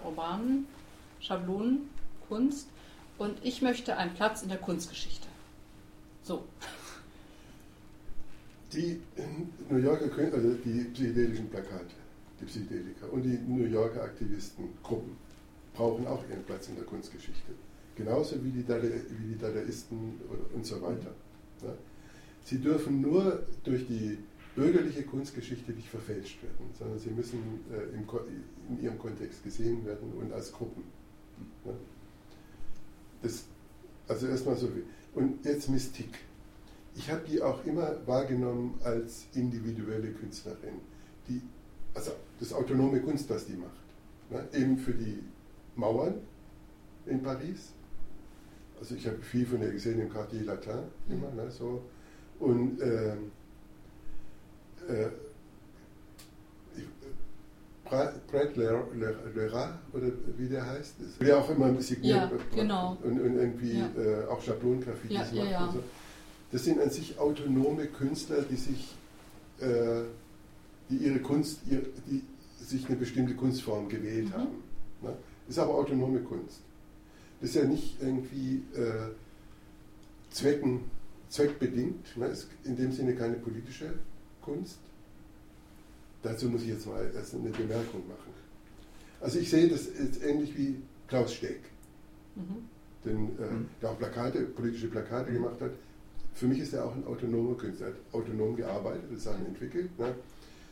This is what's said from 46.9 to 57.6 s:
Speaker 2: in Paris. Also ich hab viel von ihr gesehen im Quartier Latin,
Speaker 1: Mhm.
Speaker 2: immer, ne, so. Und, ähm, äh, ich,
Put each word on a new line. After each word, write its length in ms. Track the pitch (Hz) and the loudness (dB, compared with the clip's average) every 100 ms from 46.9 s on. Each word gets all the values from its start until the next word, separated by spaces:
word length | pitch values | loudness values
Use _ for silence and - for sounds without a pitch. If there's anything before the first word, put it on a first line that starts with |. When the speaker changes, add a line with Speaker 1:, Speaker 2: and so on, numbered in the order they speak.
| - - | -14 -2
Speaker 2:
in 160 | 131 | 0
Paris. 500 | 131 131 156 190 - - - - - - - - - - - - | 0 -4 -4 -8 -12 -18 -6 0 0 -2 -12 -18 -18 -18 -18 -16
Also 160 | - 120 | -10 -4
ich 100 | 117 | -4
hab 160 | 107 | -4
viel 240 | - 123 123 | 0 0 2
von 160 | 120 | 2
ihr 80 | 107 | 0
gesehen 300 | 101 117 113 | 0 0 0
im 100 | 104 | 0
Quartier 320 | 107 107 113 | -4 -4 -4
Latin, 440 | 104 95 110 123 165 - - | -2 -4 -4 -4 -6 -2 0
Speaker 1:
Mhm. 80 | |
Speaker 2:
immer, 160 | - 123 | 2 -2
ne, 180 | 113 120 | -4 -6
so. 320 | - 120 123 - - - - - - | -4 -4 -4 -6 -18 -20 -20 -18 2
Und, 400 | 131 120 127 123 | 6 6 6 2
ähm, 500 | 127 113 107 104 104 - - - - - - - - - - - - - - - 175 | 2 2 2 -2 -8 -12 -20 -20 -18 -18 -18 -6 -2 0 -2 -10 -16 -20 -20 -12 -2
äh, 200 | 110 107 - - - - - - - - - - - - - - - - - | 0 0 -2 -14 -16 -20 -20 -20 -20 -20 -20 -20 -18 -18 -20 -20 -20 -14 -12
ich, 80 | 165 - 139 - - - - - | -12 -14 -6 -2 -2 -2 -12 -20